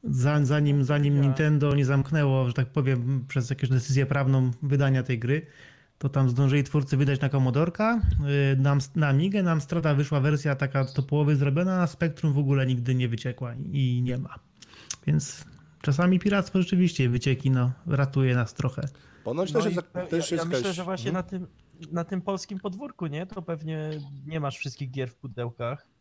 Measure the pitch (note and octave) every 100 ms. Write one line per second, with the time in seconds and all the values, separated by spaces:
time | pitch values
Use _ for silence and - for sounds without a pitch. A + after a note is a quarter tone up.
0 | - C3+ C3 D3+ C3+ D3+ D3 C#3+ C3 D3
1 | C#3+ C#3+ C#3 C3 D3+ D3+ C#3+ C#3+ C3 C#3
2 | C3+ D#3 C#3+ C3+ B2 A#2+ B2 - C3 B2+
3 | A#2+ C3+ A#2+ C3+ A#2+ C3 B2+ C3 A#2 C3+
4 | C3+ C#3 C3+ C3+ B2+ A#2+ C#3+ C#3 C#3 C3
5 | C3 A#2+ A#2 D3 D3+ - - - _ _
6 | C#3 C3+ C3 A#2+ C#3 C#3+ C3+ D3+ C#3 C3+
7 | C#3 C#3 C#3 C#3 B2+ B2+ E3+ - G#3+ A#3
8 | - - C#3+ C#3+ C#3 C3+ C3+ C#3+ C3+ E3+
9 | D3 C3+ F3+ G3+ F3+ D#3+ - E3+ D#3 C#3+
10 | D3 D3 C#3 D3 D3 C#3 C3+ C#3 C3+ -
11 | C3+ D3 D3 D3 C#3+ C#3 F#3 F#3 F3 -
12 | E3 - D#3+ C#3 C#3 C#3 C3 B2+ A#2+ B2+
13 | B2 A2+ B2+ A#2+ B2 A#2 C#3+ C#3+ C3 B2
14 | B2 B2 C3+ - _ _ - - - -
15 | - - - - - - - _ - C#3
16 | F3+ F#3 G#3 G3+ F#3 F#3+ F3 F3+ F3+ -
17 | B2+ A#2+ C#3 C3 C3+ C3 B2 B2+ - C#3
18 | C#3 C3+ C3 B2 A2+ - C3 - C#3+ -
19 | - - - C#3 F3+ D3+ G#3+ F3 E3+ F3+
20 | F3+ E3 D#3+ E3+ E3 F3 F#3+ F3 F3+ F#3+
21 | B2 F3+ F3+ F#3 F3+ _ _ D#3 D#3+ E3+
22 | E3+ F#3 F3+ F#3+ - F#3+ G#3 F#3+ C#4+ -
23 | E3 D3 F#3 G3 E3+ D#3+ D#3 D#3 D#3 D#3
24 | C#3+ C#3+ C3+ D#3+ C#3+ - C#3 - C3+ C3+
25 | B2+ - B2+ A#2 A#2+ A#2+ A#2+ C#3+ _ _